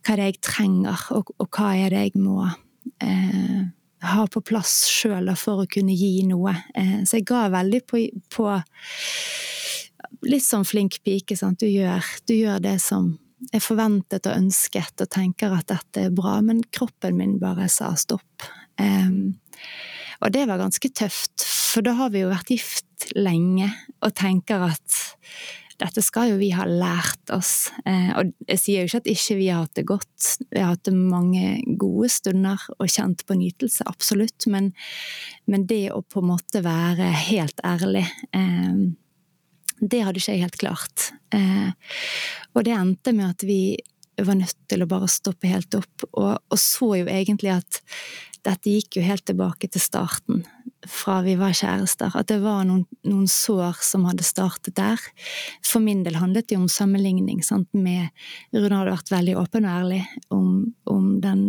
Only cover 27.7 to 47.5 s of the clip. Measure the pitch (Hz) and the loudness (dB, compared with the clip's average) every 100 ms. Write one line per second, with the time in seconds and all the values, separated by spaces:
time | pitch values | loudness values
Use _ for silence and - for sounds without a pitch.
27.7 | - - 190 180 - 185 - - 190 - | -6 -2 2 2 2 -2 -4 -2 -2 2
28.7 | 196 175 240 - 190 - 202 190 175 160 | 0 0 -2 0 -2 0 2 2 2 -2
29.7 | - - 196 - _ - - - 196 180 | -4 -2 -2 -4 _ -4 -4 -4 0 0
30.7 | 175 - 185 185 180 175 185 190 - - | 0 0 2 2 4 2 2 2 0 -2
31.7 | - 196 185 240 - 190 190 196 196 - | 0 0 2 0 0 0 2 2 -2 -6
32.7 | - 190 - 196 175 - 190 180 - 240 | -4 0 0 0 -2 -2 0 0 -2 -4
33.7 | - - - - 202 226 _ - 196 196 | -2 -6 -4 0 2 0 _ 0 2 0
34.7 | - - - - - - - - 196 185 | -2 -14 -12 -12 -12 -14 -6 0 0 0
35.7 | 220 196 202 - 202 180 175 - 208 170 | 0 -2 -4 -4 0 0 0 -2 -2 0
36.7 | 165 170 175 180 156 160 208 151 - 180 | 2 2 2 2 0 2 0 0 -2 -2
37.7 | 175 196 196 170 - - 185 185 175 180 | 0 2 2 0 -6 -4 0 2 2 2
38.7 | 190 185 165 _ _ _ _ _ _ - | 2 2 -2 _ _ _ _ _ _ -10
39.7 | - 202 240 196 185 196 196 175 - - | -4 0 0 0 -2 -2 0 -2 -2 -6
40.7 | 170 - - - - _ 208 190 196 196 | -4 -6 -6 -6 -8 _ 2 2 2 0
41.7 | - - - - - - - - 240 226 | -6 -10 -10 -8 -6 -8 -10 -2 0 2
42.7 | 226 185 185 - 220 190 180 196 196 190 | 2 2 0 0 2 0 -2 0 0 0
43.7 | - - _ _ - 190 196 180 - - | -2 -8 _ _ -2 2 2 2 -4 -4
44.7 | 190 180 185 190 - - - 180 95 - | -2 0 0 0 0 -2 -2 0 0 0
45.7 | 202 - - - - 202 214 _ 220 - | -4 -4 -10 -6 -2 0 -2 _ 0 2
46.7 | - 233 190 175 190 196 208 196 | 2 2 2 2 0 2 2 2